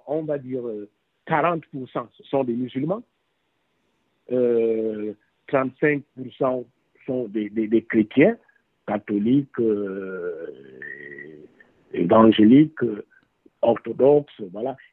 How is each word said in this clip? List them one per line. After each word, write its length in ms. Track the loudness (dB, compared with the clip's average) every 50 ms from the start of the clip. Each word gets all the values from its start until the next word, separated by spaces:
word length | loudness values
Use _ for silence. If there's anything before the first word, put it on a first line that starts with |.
| -10
on 160 | -8 -6 -6 -4
va 140 | -6 -6
dire, 280 | -6 -6 -8 -8 -8 -8
euh, 240 | -8 -10 -10 -12 -16 _ _ _ _ _ _ _
quarante 400 | -4 -2 0 0 0 -2 -4 -6
pour 200 | _ -12 -14 -12 -10
cent 180 | -10 -10 -10 -12 _
ce 60 | -20 -8
sont 200 | -4 -2 -2 0
des 100 | 0 -2
musulmans, 500 | -4 -6 -6 -6 -4 -4 -4 -4 -6 -8 _ _ _ _ _ _ _ _ _ _ _ _ _ _ _ _ _ _ _ _ _ _ _ _ -4
euh, 800 | -2 0 0 2 2 2 2 0 0 -2 -4 -6 -6 -6 -8 -10 -12 -14 _ _ _ _ _
trente-cinq 560 | -2 -2 -2 0 -2 -2 _ 0 0 0 -2 -6 _ _
pour 180 | -16 -16 -12 -6
cent 260 | -4 -2 -2 -2 -4 -6 -12 _ _ _ _ _ _ _
sont 220 | -6 -6 -6 -6
des, 220 | -4 -4 -6 -6 -4
des, 180 | -4 -4 -2
des 160 | 0 0 0 0
chrétiens, 540 | 0 0 0 0 2 4 4 4 4 2 0 _ _ _ _ _ _ _ _ _
catholiques, 720 | -6 -6 -6 -4 -4 -4 -2 0 2 2 2 0 -2 -4 -2
euh, 880 | 0 0 0 -2 -4 -6 -8 -8 -10 -10 -10 -8 -8 -10 -10 -10 -12 -14 -16 -18 -20 -20 -20 -18 -16 -16 -16 -16 -18 -18 -18 -18 -18 -18 -20 -20 -20 -20 _ _ _ _ _ _ _ _ -4
évangéliques, 880 | -2 0 4 6 8 8 8 8 8 8 8 8 8 6 4 0 -4 -6
euh, 220 | -4 -4 -8 -12 _ _ _ _ _ _ _ _ _ _ _
orthodoxes, 800 | 0 0 0 0 -4 -8 -2 2 4 4 4 4 2 -2 -10 -16 -14 -14
voilà, 240 | -10 -10 -8 -10 -10 -12 _ _